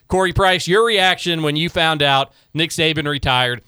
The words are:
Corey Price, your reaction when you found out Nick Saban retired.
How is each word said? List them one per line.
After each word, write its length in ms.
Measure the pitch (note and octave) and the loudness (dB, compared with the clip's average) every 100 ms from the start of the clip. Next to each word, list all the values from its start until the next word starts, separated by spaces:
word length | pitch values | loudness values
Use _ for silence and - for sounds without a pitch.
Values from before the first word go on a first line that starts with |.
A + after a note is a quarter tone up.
| - | -4
Corey 260 | F#3 F#3 | -2 0
Price, 340 | F#3 F#3+ F3+ E3 | 2 2 2 2
your 160 | G3+ | 2
reaction 580 | A3+ G#3 F#3 F3+ F3 E3 | 2 2 2 0 -2 -2
when 140 | D#3 D3+ | -2 -2
you 140 | E3+ | -4
found 320 | F3+ D#3+ D#3 | 0 0 2
out 320 | C#3+ C3+ C#3 _ _ | 2 2 0 _ _
Nick 160 | D3 E3 | -6 -4
Saban 400 | - D#3+ D#3 D3 | -2 -2 -2 -4
retired. 540 | C#3+ C3+ B2+ B2+ A#2+ | -4 0 2 0 -2